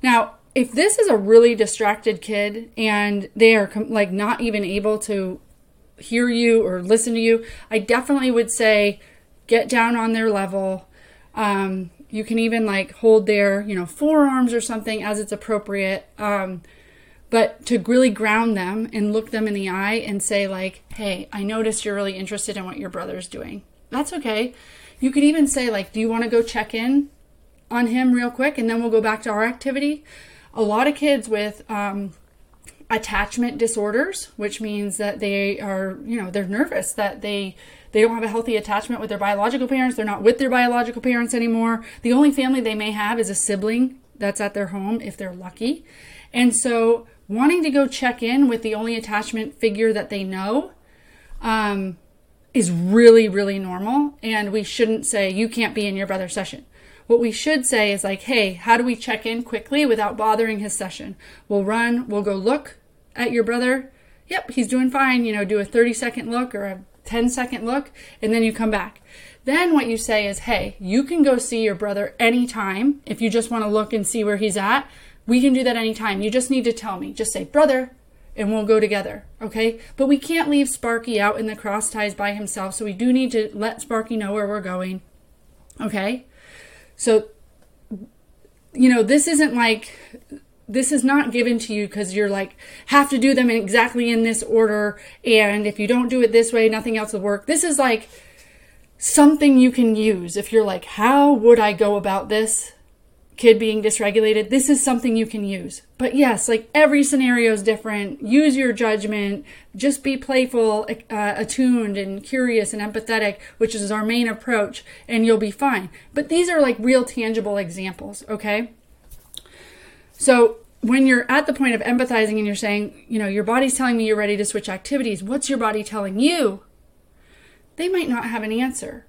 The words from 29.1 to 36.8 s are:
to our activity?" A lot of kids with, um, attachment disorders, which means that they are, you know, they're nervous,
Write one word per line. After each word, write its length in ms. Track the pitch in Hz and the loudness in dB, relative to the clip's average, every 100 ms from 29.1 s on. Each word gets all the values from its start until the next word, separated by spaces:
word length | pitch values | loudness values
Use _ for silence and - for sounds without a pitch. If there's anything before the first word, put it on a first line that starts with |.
| 220 | -2
to 80 | 226 | -2
our 120 | 208 | -2
activity?" 600 | 220 247 269 262 285 302 - - - - _ | -2 -2 -6 -2 -2 -4 -10 -20 -20 -20 _
A 80 | - | -4
lot 260 | 214 208 269 | -2 2 0
of 60 | |
kids 340 | 294 294 277 226 | 2 0 0 0
with, 360 | 214 208 202 - | -4 -4 -8 -10
um, 400 | 214 202 202 196 160 _ _ _ _ - _ - | -6 -6 -6 -10 -14 _ _ _ _ -20 _ -6
attachment 720 | 226 220 196 202 233 240 - | -4 -2 -4 -4 -2 -4 -2
disorders, 720 | 226 226 208 214 330 392 - - | -2 -2 -2 -2 -2 -6 -12 -8
which 240 | 208 202 | -8 -6
means 360 | 220 208 202 196 | -8 -6 -6 -6
that 220 | 208 202 | -6 -4
they 400 | 208 202 196 196 | -4 -2 -2 -4
are, 380 | 202 190 190 190 - | -6 -4 -6 -8 -8
you 160 | 233 | -6
know, 80 | 185 | -4
they're 160 | 190 185 | -4 -4
nervous, 480 | 202 320 - | -2 -2 -2